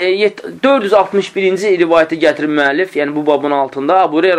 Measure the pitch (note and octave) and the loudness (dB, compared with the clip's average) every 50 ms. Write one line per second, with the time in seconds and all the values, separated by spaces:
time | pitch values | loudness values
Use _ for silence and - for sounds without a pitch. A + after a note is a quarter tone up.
0 | F3+ F#3 F#3+ G3+ G#3+ G3+ G3+ - - - - - - C4+ C#4 C4+ G3+ G3 G#3+ G3 | -2 -2 0 0 0 -2 -2 -6 -14 -14 -6 -2 0 2 2 2 2 2 2 2
1 | F#3+ F#3+ G3+ G3 F#3+ - - G3 F#3+ F#3 F#3+ F3+ G#3 G#3+ F#3 E3+ E3+ E3 E3+ E3 | 2 2 -2 -4 -4 -4 -4 -2 0 0 0 0 0 0 0 0 2 2 2 2
2 | D#3+ D#3+ E3+ D#3+ D#3+ D3+ D3 D3 D3 D3+ D3+ D3 C#3+ C#3 C#3 E3 F#3 F#3 - D3 | 2 0 -2 0 0 0 0 0 -2 -2 0 0 0 0 0 -2 -2 -4 -4 -4
3 | C#3+ C#3+ D3 D3+ D3 D3+ D3 C#3 C#3 C#3+ C#3+ C#3 C3+ C3 - C#3 C3+ D3 F3+ F#3+ | -4 -4 -4 -2 0 0 0 0 0 -2 -2 -2 -2 -4 -6 -4 -2 2 2 2
4 | F#3 D3+ D3 D#3+ E3+ F#3+ F3 | 2 2 0 0 0 2 2